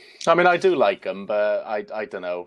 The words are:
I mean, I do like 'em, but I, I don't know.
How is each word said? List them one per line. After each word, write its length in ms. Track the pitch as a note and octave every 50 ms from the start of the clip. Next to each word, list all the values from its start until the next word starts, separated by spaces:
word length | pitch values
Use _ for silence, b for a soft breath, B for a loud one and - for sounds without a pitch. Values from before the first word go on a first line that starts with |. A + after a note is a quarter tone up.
| B B B B - F3
I 60 | E3
mean, 120 | E3+ F3 F3+
I 100 | F3 E3+
do 180 | F3 F#3+ F3
like 300 | C#3+ A#2 G2+ G2 F#2 -
'em, 200 | G2 F#2 G2 G2
but 400 | F#2 G#2+ G#2 G#2 G#2 G#2 G2+ -
I, 200 | G2+ A2 G#2+ G#2 G#2 G2+
I 120 | G#2+ G#2+
don't 160 | G#2 - G2
know. 240 | F2+ F2+ F2+ F2+ F2